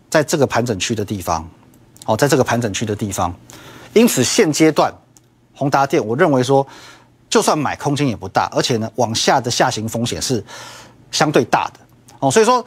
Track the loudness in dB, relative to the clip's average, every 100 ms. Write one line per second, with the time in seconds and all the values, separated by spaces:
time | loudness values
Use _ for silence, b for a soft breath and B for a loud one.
0 | -2 0 0 0 0 0 -2 -2 -4 -4
1 | -4 -6 -4 -6 -6 -18 _ -20 _ -14
2 | -4 0 2 2 2 0 -2 -4 -6 -4
3 | -6 -4 -4 -6 -18 B B B B 4
4 | 4 2 0 2 2 4 2 2 -2 -2
5 | _ -20 _ _ _ -6 -2 0 0 0
6 | 0 0 2 2 2 2 0 B B B
7 | B _ -2 0 2 0 -2 -4 -4 -2
8 | -2 -4 -4 -2 -2 -2 -2 -2 -4 -4
9 | -2 -2 0 0 0 -2 -2 -2 -6 -6
10 | -6 -6 -4 -4 -4 B B B B B
11 | -8 0 2 4 2 0 -2 -8 _ _
12 | _ -4 0 2 4 2